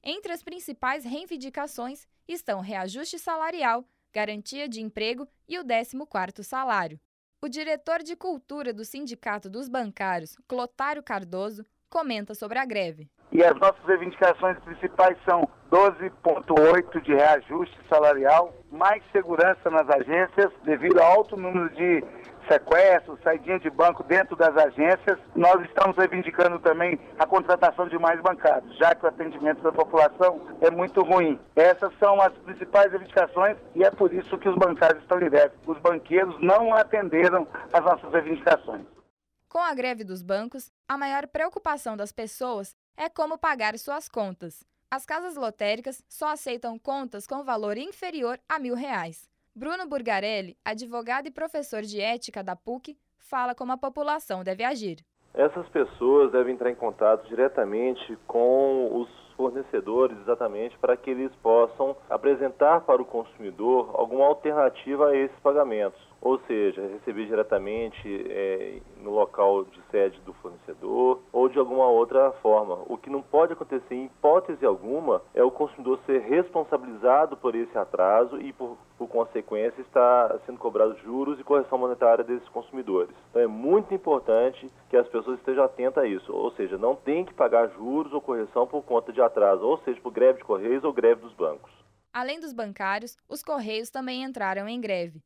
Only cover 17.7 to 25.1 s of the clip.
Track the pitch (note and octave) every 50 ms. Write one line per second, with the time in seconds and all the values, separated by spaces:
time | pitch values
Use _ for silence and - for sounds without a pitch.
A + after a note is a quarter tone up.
17.7 | - - - - E3 D3+ D3+ D3 D3 C3+ C3+ C#3 D3+ E3 F3 F3 - - - _
18.7 | - D#3 F3 G3 G#3+ G#3 - - - G3+ F#3 E3+ E3+ D#3 E3+ F#3 F#3 - - E3+
19.7 | D#3+ D#3+ D3+ C3 D3 C#3 B2+ B2+ D#3 F3 F#3 F3+ - G3 G3+ F#3+ - - - D#3
20.7 | D3+ C#3 C#3+ F3 F#3+ F3 E3 E3+ F#3 G#3+ G#3+ - G#3+ G3 F#3 F3+ F3+ F3+ E3+ D#3+
21.7 | C#3 D3+ F3 F3+ E3+ D3+ - - - - - - - - - - D#3 C#3+ - -
22.7 | D#3+ E3+ F#3+ G3 F3+ E3 - E3+ D3 - - E3 D#3+ D3+ C3 E3 F#3+ F#3 - D#3
23.7 | C#3 C3+ E3 F3 E3+ - - - E3+ F#3+ F#3+ - F3+ E3 E3 D#3+ C#3+ D#3 D#3 C#3
24.7 | - C3+ D3+ E3+ F#3 F#3 - G3+